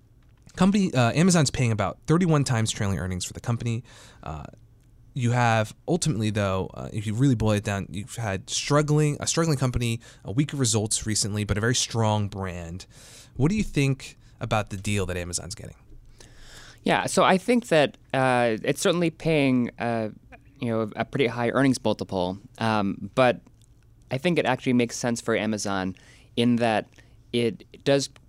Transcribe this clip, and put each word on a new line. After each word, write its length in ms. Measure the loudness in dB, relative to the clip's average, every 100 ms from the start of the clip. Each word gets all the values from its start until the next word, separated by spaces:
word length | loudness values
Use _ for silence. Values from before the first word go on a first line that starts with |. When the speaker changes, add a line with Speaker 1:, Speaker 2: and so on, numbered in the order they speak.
| _ -20 -20 -20 -10 0
Speaker 1:
company, 360 | 2 4 2
uh, 180 | 2 2
Amazon's 380 | 4 4 4 2
paying 200 | 0 0
about 280 | 0 -2 -4 0
thirty-one 360 | 2 4 2
times 300 | 2 0 0
trailing 260 | -2 -2 -2
earnings 260 | -4 -6
for 80 | -8
the 80 | -10
company. 440 | -4 -4 -4 -6 -8 -20 -20 -16
Uh, 220 | -12 -12 -14 -20 -20 -20 _ -20 -14
you 160 | -2 0
have 420 | 4 4 2 0 -6 -2
ultimately, 440 | -2 0 0 0
though, 380 | 0 0 0 -4
uh, 140 | -8 -8
if 140 | -6 -4
you 80 |
really 220 | 2 2 4
boil 160 | 2
it 120 | 2
down, 220 | 0 -4 -4
you've 260 | -8 -10 -6
had 340 | -4 -4 -6
struggling, 680 | -6 0 2 4 2 2 0
a 60 | -2
struggling 300 | 0 0 0
company, 440 | 0 0 -2 -4 -8 -18
a 80 | -6
weaker 240 | -2 -2 0
results 500 | 0 2 0 -2 -2
recently, 380 | -2 -2 -2
but 120 | -2 0
a 40 |
very 140 | 0
strong 540 | 0 -2 0 2 2 -2
brand. 580 | -4 -8 -8 -10 -12 -14 -20 -20 -20 -14 -2
What 140 | 0
do 60 | 0
you 60 |
think 560 | -2 0 0 0 -6 -18 -20 -10
about 300 | -4 -2 -2
the 60 | -6
deal 300 | -4 -2 -2
that 100 | -4
Amazon's 380 | -6 -8 -10
getting? 220 | -14 -16 -18 -20 -20 -20 -20 -20 -20 -20 -20 -20 -6
Speaker 2:
Yeah, 240 | 0 0 2
so 180 | 2
I 140 | 4 4
think 300 | 2 0 2
that, 280 | 2 2 0 _
uh, 440 | 0 2 4 2 0
it's 180 | -2 0
certainly 300 | 0 2 0
paying, 600 | -2 0 2 4 2 0 -2
uh, 320 | -4 -2 -4 -8 -20 -20 -20 -8
you 80 | -4
know, 220 | -2 -2
a 100 | -4
pretty 220 | -4 0 0
high 240 | 0 0
earnings 320 | 2 4 2
multiple, 560 | 0 -2 -2 -2 -2 -2 -10 -4
um, 520 | 0 2 0 -4 -4
but 260 | 2 4 2 -4 _ -20 _ _ -20 -8
I 80 | -4
think 200 | 0 0
it 80 | 0
actually 280 | 0 2
makes 220 | 2 2 -2
sense 240 | -4 -4
for 140 | -2
Amazon 600 | -2 0 -4 -4 -4 -4 -8 -16 -20 -10 0
in 200 | 2 2
that 300 | 2 0 -2 -12 -20 -20 -6
it 500 | -2 -2 -4 -14 -6
does 240 | 0 0 0 -12